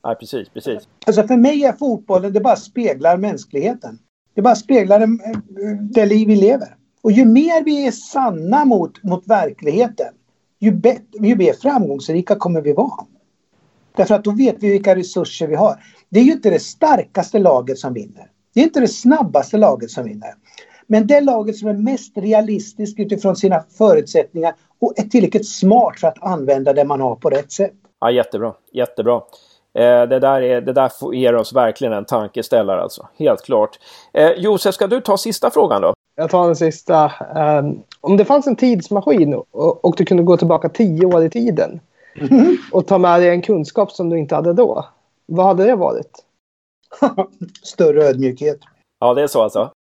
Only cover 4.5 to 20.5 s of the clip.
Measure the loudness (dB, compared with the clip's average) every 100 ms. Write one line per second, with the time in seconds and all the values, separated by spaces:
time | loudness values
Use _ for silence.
4.5 | 2 2 0 4 2 4 -2 -6 -12 -12
5.5 | -12 -10 -8 -2 0 2 2 4 4 4
6.5 | 2 -6 _ _ _ 2 4 6 4 4
7.5 | 0 0 -2 -4 -6 -8 -4 -4 -4 -2
8.5 | 2 2 2 -2 -8 -6 -6 0 0 0
9.5 | -4 -4 0 -2 -4 -10 _ _ _ _
10.5 | _ 0 2 0 0 _ -2 0 2 0
11.5 | 0 -2 -2 -2 -6 -4 -4 -2 -2 -2
12.5 | -2 -2 -2 -2 -6 -18 _ _ _ _
13.5 | _ _ _ _ -4 0 0 0 0 0
14.5 | 0 0 0 2 0 -2 -6 -6 -8 -4
15.5 | 0 0 -2 _ _ _ 4 4 4 0
16.5 | 0 -4 -2 0 0 -2 -6 -2 0 2
17.5 | 2 -2 -8 -8 -10 -14 -20 -20 _ _
18.5 | 0 0 0 -2 0 2 2 2 -2 0
19.5 | 2 2 2 -8 -10 -10 -12 -18 -20 _